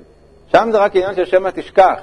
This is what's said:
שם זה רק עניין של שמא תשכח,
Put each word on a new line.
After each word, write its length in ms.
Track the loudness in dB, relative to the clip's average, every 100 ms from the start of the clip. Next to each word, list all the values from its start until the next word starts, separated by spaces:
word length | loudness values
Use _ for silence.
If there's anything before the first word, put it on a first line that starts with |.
| -14 _ _ _ 0
שם 160 | 0 2
זה 60 | 0
רק 180 | 0 0
עניין 180 | -4
של 100 | -4
שמא 260 | -2 -2 -2
תשכח, 440 | -10 -4 2 2 0